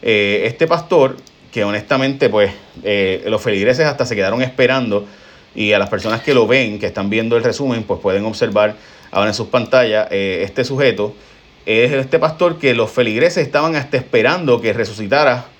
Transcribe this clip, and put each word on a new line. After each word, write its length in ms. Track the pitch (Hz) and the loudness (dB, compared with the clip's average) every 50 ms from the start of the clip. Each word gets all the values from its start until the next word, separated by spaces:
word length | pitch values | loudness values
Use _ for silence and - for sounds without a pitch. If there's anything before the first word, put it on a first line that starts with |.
Eh, 400 | - 117 110 104 104 101 104 104 92 | 0 2 2 2 2 2 0 0 0
este 220 | 117 120 - 160 | -2 0 0 0
pastor, 500 | 160 165 165 160 - - 156 135 127 - - - - _ _ - - | 0 0 -2 0 2 4 4 4 2 0 -6 -18 -20 _ _ -20 -10
que 120 | - 117 | -4 -2
honestamente, 640 | 104 101 104 104 - - 143 131 131 135 139 135 143 117 | -2 -2 -2 -4 -2 -2 0 0 0 -2 0 0 0 2
pues, 220 | 104 107 101 98 95 - - - - 65 | 4 4 2 2 0 -8 -20 -20 -20 -10
eh, 400 | - 101 104 101 98 95 92 90 - | -4 -2 0 0 0 0 -2 -2 -2
los 140 | 101 107 104 | -4 -4 -2
feligreses 460 | - 123 104 98 101 117 127 131 160 | -2 -2 -2 2 2 2 2 2 2
hasta 180 | 151 139 - 127 | 0 0 -2 -4
se 100 | 117 117 | -4 -2
quedaron 260 | 101 95 95 110 120 | -2 0 0 0 -2
esperando, 640 | 131 127 - - 131 120 131 135 123 113 101 104 101 - - - - - - - - _ _ | -4 -4 0 0 2 2 2 0 0 0 -2 -2 -4 -6 -18 -20 -20 -20 -20 -20 -20 _ _
y 160 | - 107 104 | -4 0 0
a 80 | 104 101 | 2 2
las 100 | 101 101 | 0 -2
personas 320 | 110 98 95 110 110 113 | -4 -4 -2 -4 -4 -4
que 140 | - - 139 | 0 2 2
lo 140 | 123 113 104 | 2 4 4
ven, 320 | 123 135 127 110 104 101 | 2 2 2 -2 -4 -6
que 60 | 104 | -6
están 240 | 127 - 107 98 101 | -6 -4 -4 -4 -2
viendo 260 | 107 113 110 113 117 | -2 -2 0 0 0
el 80 | 117 113 | 0 0
resumen, 400 | 123 107 - 139 135 120 113 107 | 0 -2 -2 -4 -4 -2 -4 -4
pues 160 | - 98 - | -4 -6 -4
pueden 240 | - 101 95 101 104 | -2 -2 -2 0 -2
observar 500 | 113 107 - 120 110 98 104 107 107 107 - - - - - - - | -4 -4 -2 -4 0 2 2 2 0 0 -6 -18 -20 -20 -20 -20 -6
ahora 160 | - - 101 110 | -2 -2 0 0
en 60 | 104 | -2
sus 120 | - 113 | -4 -6
pantallas, 600 | - - 123 113 104 - 131 123 110 107 107 107 - | -2 -2 -2 0 2 4 4 4 4 2 0 0 0
eh, 300 | - 98 98 95 92 85 | -2 -2 -2 -2 -2 -4
este 220 | 92 98 - - 127 | -4 -4 -2 -4 -4
sujeto, 500 | - 139 131 143 127 107 98 104 107 - - - - - - _ - _ _ - | -2 0 0 2 2 2 0 -4 -4 -4 -12 -20 -20 -20 -20 _ -20 _ _ -6
es 280 | - 110 113 120 127 | -2 2 2 2 2
este 260 | 156 - 135 131 - 160 | 2 -2 -2 0 0 0
pastor 400 | - 160 156 - 175 175 165 160 | 0 0 0 0 0 0 0 0
que 160 | - 135 120 | 0 0 2
los 160 | 117 113 110 | 2 0 0
feligreses 560 | - - 123 117 110 123 147 175 175 180 151 | 0 0 0 0 2 2 0 2 2 0 -4
estaban 300 | 127 - 147 151 165 160 | 0 0 0 0 0 -2
hasta 200 | 147 131 - - | -2 -4 -2 -4
esperando 640 | 127 123 - - 117 110 131 165 185 170 139 123 113 | -4 -4 0 0 2 2 2 0 0 2 0 0 2
que 120 | 107 113 | 2 -2
resucitara 720 | 98 113 110 98 104 104 110 98 131 143 151 139 120 123 - - - | -2 -2 -4 -6 -6 -10 -4 0 0 2 4 2 2 0 -6 -14 -20